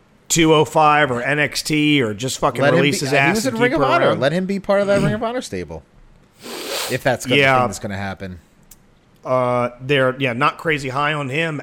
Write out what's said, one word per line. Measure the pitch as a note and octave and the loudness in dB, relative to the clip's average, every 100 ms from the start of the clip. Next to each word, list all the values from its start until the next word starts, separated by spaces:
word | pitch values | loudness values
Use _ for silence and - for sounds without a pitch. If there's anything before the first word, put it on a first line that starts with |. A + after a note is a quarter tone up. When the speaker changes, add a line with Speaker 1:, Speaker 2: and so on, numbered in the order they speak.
| _ _ - | _ _ -4
Speaker 1:
two | - D#3+ | 2 4
oh | D#3 D3+ | 4 4
five | D#3+ D3+ D3 D3 | 4 4 4 2
or | A#2+ | 0
N | C3 D3 | -2 0
X | C#3+ - | -2 -4
T | - D3+ D3+ D3 | -2 0 2 2
or | A2+ | 2
just | G#2 C3 - | -2 -6 -2
fucking | D3+ A#2 | -2 2
Speaker 2:
Let | C#3 D#3+ | 2 4
him | |
Speaker 1:
release | D3 - | 2 0
Speaker 2:
be, | C#3 | 0
Speaker 1:
his | C#3+ | 2
Speaker 2:
uh, | |
he | |
Speaker 1:
ass | C#3 A3 | 2 2
Speaker 2:
was | A#3+ | 0
Speaker 1:
and | A3+ | 0
Speaker 2:
in | |
Ring | A#3+ | 0
Speaker 1:
keep | D#4 | 2
Speaker 2:
of | C4+ | 2
Speaker 1:
her | E4+ | 2
Speaker 2:
Honor. | - | 2
Speaker 1:
around. | D3+ | 2
Speaker 2:
Let | C3 | 0
him | E3+ F#3 | 0 -2
be | G3 | -4
part | G3+ G3 | 0 0
of | G3+ | 2
that | G3+ | 2
Ring | - G#3+ | 0 -2
of | |
Honor | A3+ B3 | -4 -6
stable. | - F#2+ E2 D#2+ - _ - _ _ _ - - - - - | -8 -8 -8 -12 -16 _ -20 _ _ _ -16 -12 -8 -8 -4
If | B2+ | -2
that's | C#3 A#2+ B2+ | 0 -2 0
gonna, | C#3 | 0
Speaker 1:
Yeah. | C3+ C3 | 4 2
Speaker 2:
thing | B2 | 2
that's | F#2 | -4
gonna | A2 G2 | -8 -8
happen. | G2 F#2+ F#2+ F2 - _ _ - _ _ _ _ D3+ | -8 -10 -12 -14 -20 _ _ -20 _ _ _ _ -4
Speaker 1:
Uh, | B2+ B2 B2 A#2+ - | -2 0 0 -2 -6
they're, | C3 C#3+ C3 B2+ | -2 2 2 0
yeah, | C3 A#2 | -2 0
not | D3 D#3 | -2 -2
crazy | E3+ D3+ C3+ | -2 -4 -2
high | B2+ D3 | -4 -2
on | D3+ C#3 | -2 -4
him. | C#3+ E3 D3 | -4 -4 -6